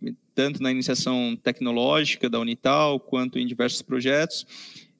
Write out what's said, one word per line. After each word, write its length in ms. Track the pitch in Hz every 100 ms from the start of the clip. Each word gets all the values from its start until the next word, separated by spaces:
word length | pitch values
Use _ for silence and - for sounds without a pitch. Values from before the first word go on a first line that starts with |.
| - - _
tanto 280 | - 139 147
na 80 | 131
iniciação 640 | 131 127 123 - 127 120 117
tecnológica 840 | - 127 123 117 127 156 143 - 123
da 100 | 117
Unital, 600 | 117 120 131 143 151 135
quanto 380 | - 131 127 131
em 80 | 123
diversos 340 | 120 123 -
projetos. 680 | - 131 127 143 165 - - - - - -